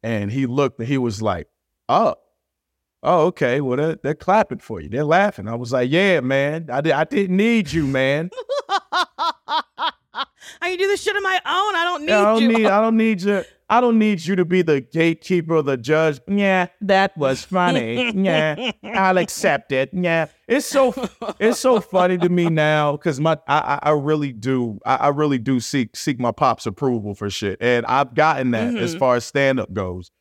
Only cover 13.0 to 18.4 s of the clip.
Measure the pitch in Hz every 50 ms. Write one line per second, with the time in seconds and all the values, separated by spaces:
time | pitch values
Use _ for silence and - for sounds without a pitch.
13 | 220 220 220 180 175 202 202 190 - - _ _ _ - 214 240 247 240 226 220
14 | 214 214 208 165 165 175 196 180 180 165 185 185 175 165 151 139 123 _ - 160
15 | 165 170 165 160 - - 190 175 160 160 165 160 147 135 139 123 113 131 156 160
16 | 160 160 147 131 _ - 196 202 202 196 190 185 180 - _ _ 208 190 196 190
17 | 196 196 _ 165 143 131 135 123 - - 185 185 180 175 165 131 120 113 117 240
18 | 247 240 220 190 196 190 165 156